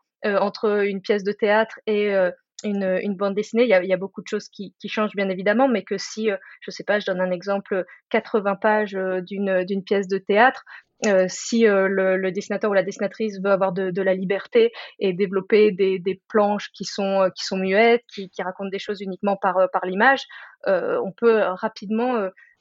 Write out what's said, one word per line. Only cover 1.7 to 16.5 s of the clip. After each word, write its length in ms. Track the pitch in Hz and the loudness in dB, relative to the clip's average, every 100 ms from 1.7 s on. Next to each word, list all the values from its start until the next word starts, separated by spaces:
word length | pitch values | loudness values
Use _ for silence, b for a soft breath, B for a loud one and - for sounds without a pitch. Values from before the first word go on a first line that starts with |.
| - - | -4 -4
et, 280 | 208 208 | -2 0
euh, 160 | 196 180 180 _ - | 0 0 -2 _ -12
une, 340 | 214 202 190 185 | -6 -4 -2 -2
une 140 | 208 185 | -2 -4
bande 180 | 202 | -2
dessinée, 300 | 196 208 226 | -4 -2 0
il 40 | 247 | 2
y 60 | |
a, 80 | 185 | 2
il 60 | 185 | 2
y 40 | |
a 60 | 185 | -2
beaucoup 240 | 190 - | -4 -12
de 40 | - | -8
choses 220 | 208 - | -8 -8
qui, 260 | - 185 - | -14 -16 -14
qui 80 | 202 | -8
changent 260 | - 214 | -4 -4
bien 140 | 190 196 | -2 -4
évidemment, 400 | 185 190 220 269 | -2 0 2 2
mais 160 | 214 | 0
que 140 | - 196 | -2 -8
si, 320 | - 214 220 | -6 -4 -4
euh, 80 | 190 B B | -4 B B
je 80 | - | -14
sais 140 | - | -8
pas, 140 | - 208 | -2 -2
je 60 | |
donne 160 | 196 185 | -2 -2
un 100 | 185 | -2
exemple, 540 | 180 202 196 - 190 180 B _ | -2 -4 -6 -2 -4 -4 B _
quatre-vingts 480 | 226 - 226 196 196 | -2 0 -2 0 0
pages, 400 | 214 214 208 190 | 2 2 0 -4
euh, 240 | 185 185 | -4 -4
d'une, 440 | 180 196 196 185 | -4 -4 0 0
d'une 200 | 185 196 | 0 -4
pièce 240 | 185 202 190 | 0 -2 0
de 80 | 190 | -4
théâtre, 480 | - 202 262 - - B _ _ 214 | 2 4 4 2 -10 B _ _ 2
euh, 200 | 190 185 | 4 2
si, 380 | - - 233 220 | -2 -2 4 4
euh, 200 | 196 190 | 4 2
le, 300 | 190 190 190 | 2 2 0
le 160 | 190 | -2
dessinateur 380 | 185 - 196 214 | -4 -6 -4 0
ou 40 | |
la 80 | 196 | 0
dessinatrice 560 | 185 208 202 - 220 196 | 0 -4 -6 -4 -6 -2
veut 60 | 196 | 0
avoir 220 | 190 190 | 2 2
de, 160 | 185 190 | -2 -4
de 120 | 185 | -2
la 120 | 190 | 0
liberté 580 | 190 190 196 - 233 233 B B - | 0 -2 -4 0 2 2 B B -4
et 140 | 196 | -2
développer 580 | 175 196 190 185 214 208 | 0 -2 -2 2 4 4
des, 280 | 185 190 190 | 4 0 0
des 240 | 185 185 - | -4 -6 -2
planches 400 | 220 208 | 2 2